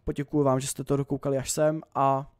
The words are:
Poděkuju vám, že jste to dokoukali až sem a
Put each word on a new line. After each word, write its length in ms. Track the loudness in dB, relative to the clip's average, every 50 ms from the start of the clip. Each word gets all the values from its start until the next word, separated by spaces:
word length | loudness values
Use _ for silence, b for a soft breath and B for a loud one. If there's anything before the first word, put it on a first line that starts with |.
| -8
Poděkuju 400 | -6 -4 -4 -4 -2 0 2 4
vám, 160 | 4 2 2
že 80 | 0
jste 160 | -4 -6 -6 -4
to 140 | -2 0
dokoukali 400 | 0 0 -2 -4 -4 -2 -2 -2
až 140 | -2 -2 -2
sem 300 | 0 2 2 2 2 -2 -6 -6 -2
a 360 | 2 2 2 2 0 -4 -8 _